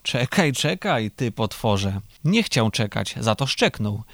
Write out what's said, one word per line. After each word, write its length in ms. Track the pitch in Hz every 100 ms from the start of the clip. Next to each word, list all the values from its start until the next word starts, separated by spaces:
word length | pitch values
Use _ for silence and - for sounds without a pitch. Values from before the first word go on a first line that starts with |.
„Czekaj, 500 | - 127 123 - 156
czekaj, 580 | 127 147 185 208 135 107
ty 220 | - 123
potworze”. 680 | 110 110 - 113 98 98 98 - -
Nie 180 | 147 220
chciał 280 | - 127 110
czekać, 440 | - 107 107 104 -
za 140 | 113
to 120 | 107 135
szczeknął 560 | - 226 - 104 104 -